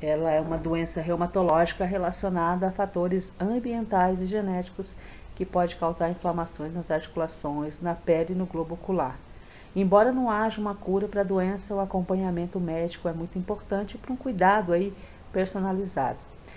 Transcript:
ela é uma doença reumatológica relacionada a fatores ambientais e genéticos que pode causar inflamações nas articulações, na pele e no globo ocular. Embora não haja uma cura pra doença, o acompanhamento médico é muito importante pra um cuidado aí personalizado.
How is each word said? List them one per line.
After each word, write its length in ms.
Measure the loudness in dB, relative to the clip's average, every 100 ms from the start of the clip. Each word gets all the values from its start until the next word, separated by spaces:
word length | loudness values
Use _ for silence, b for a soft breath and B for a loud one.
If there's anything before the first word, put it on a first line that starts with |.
ela 280 | 2 2 4
é 80 | 2
uma 200 | 2 -2
doença 420 | 0 0 0 -2
reumatológica 840 | 0 0 2 2 4 6 4 2 -2
relacionada 800 | 0 -2 -2 -2 2 2 2 0
a 40 |
fatores 640 | 0 -2 0 2 0 -2 -4
ambientais 800 | -2 0 -2 -4 0 4 4 2
e 60 | 0
genéticos 680 | -2 0 -2 -4 -8 -12 -12 B B B
que 120 | -8 -2
pode 300 | 2 0 0
causar 340 | -2 0 0
inflamações 640 | 0 -2 -2 -4 -6 -8
nas 160 | -6 -2
articulações, 880 | -2 -2 -4 -4 -4 -4 -4 -4 -4
na 140 | -4
pele 400 | -4 2 2 4
e 20 | 0
no 80 |
globo 300 | -2 -2 -4
ocular. 440 | -6 -2 0 0 -4 -14 B B B B
Embora 380 | 0 6 8 8
não 180 | 4 2
haja 300 | 2 0 0
uma 140 | -4
cura 340 | -4 0 0 0
pra 140 | 0
doença, 520 | 2 2 2 0 -4
o 60 | -4
acompanhamento 800 | -2 -2 0 0 0 -2 -2 -2
médico 480 | -2 0 -2 -2 -4
é 60 |
muito 240 | -4 -6 -6
importante 580 | -4 -6 -2 -4 -4 -10
pra 160 | -8
um 40 | -6
cuidado 580 | -4 4 6 6 4
aí 180 | 2 2 -4 B B -6
personalizado. 880 | 0 0 0 0 0 -2 0 0 -2 -10 -20 B